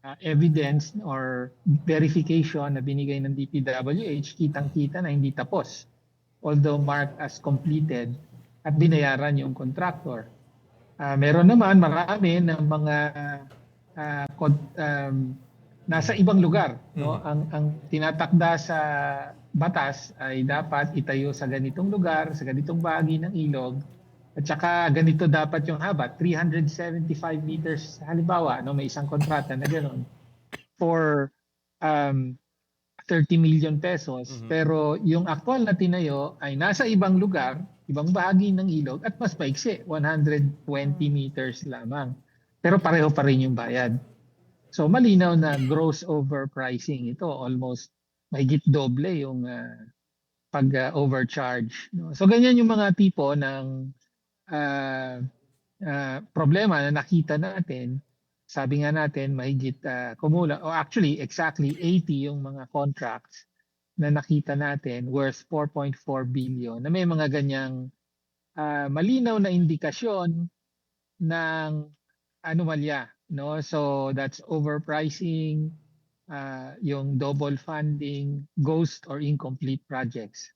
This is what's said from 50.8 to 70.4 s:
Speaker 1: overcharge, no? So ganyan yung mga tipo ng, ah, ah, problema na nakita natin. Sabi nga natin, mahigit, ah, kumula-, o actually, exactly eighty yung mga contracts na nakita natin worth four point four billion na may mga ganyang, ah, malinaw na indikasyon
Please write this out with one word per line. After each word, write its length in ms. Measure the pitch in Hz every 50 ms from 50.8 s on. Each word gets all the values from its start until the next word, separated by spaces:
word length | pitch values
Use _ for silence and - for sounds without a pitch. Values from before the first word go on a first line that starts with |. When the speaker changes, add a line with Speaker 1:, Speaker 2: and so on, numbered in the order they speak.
| 131 135
Speaker 1:
overcharge, 1040 | 165 151 143 135 135 131 135 - - 151 135 123 123 123 110 117 - - - - -
no? 160 | 175 165 165 147 -
So 80 | 190
ganyan 320 | 190 226 233 247 254 247 240
yung 160 | 233 226 226
mga 240 | 214 208 202 180 -
tipo 320 | 202 190 - - 143 139 143 147
ng, 560 | 139 135 135 135 131 135 131 131 131 135 135 _ _ _ _ _ _ _ _ _ _ -
ah, 720 | 165 151 147 143 139 139 135 135 131 131 131 131 127 123 127 131 _ _ _ _ _ _ _ _ _ _ 202
ah, 320 | 160 143 139 139 135 131 139 220 - _
problema 480 | 160 160 143 160 190 214 208 170 147 143
na 160 | 147 147 147
nakita 400 | 127 - 185 165 156 - 151 151
natin. 600 | 170 190 196 190 175 - 131 127 123 123 127 139 _ _ _ _ _ _ _ _ _
Sabi 400 | _ - 143 135 127 147 143 147
nga 80 | 147
natin, 400 | 151 156 151 147 147 143 135 139
mahigit, 460 | 139 131 127 135 139 131 131 131 131 _ - 143
ah, 240 | 127 123 123 120 117 _
kumula-, 400 | - 156 156 175 175 151 143 -
o 80 | - 156
actually, 540 | 165 156 - - - 233 185 143 147 147
exactly 560 | 135 - - - 160 160 151 - 147 135 - -
eighty 480 | 180 170 185 185 165 - 151 135 139
yung 160 | 143 143 143
mga 240 | 135 135 139 135 131 - -
contracts 720 | 147 143 143 139 - 131 117 113 123 _ _ - - _ _ _ _ _ _ _ _ _ _ _
na 140 | - 147 147
nakita 420 | 147 147 139 - 156 147 - - 143 143
natin 480 | 147 143 143 143 - 131 120 123 123
worth 400 | 131 127 139 139 135 135 - - _
four 220 | 165 151 147 147
point 240 | _ 151 139 139 131
four 300 | - _ - 139 131 131 127
billion 540 | 127 135 127 131 131 123 123 117 113 117
na 80 | 127 147
may 160 | 170 185 180
mga 240 | 170 165 156 156 143
ganyang, 580 | 131 147 139 139 135 135 135 131 131 127 127 131 _ _ _ _ _ _ _ _ _ _ _ _ _ 156
ah, 320 | 151 151 147 143 143 139
malinaw 480 | 139 151 175 214 262 262 240 233 226 214
na 160 | 196 196 180
indikasyon 960 | 175 175 156 165 151 - 151 - - 247 226 208 190 175 170 165 165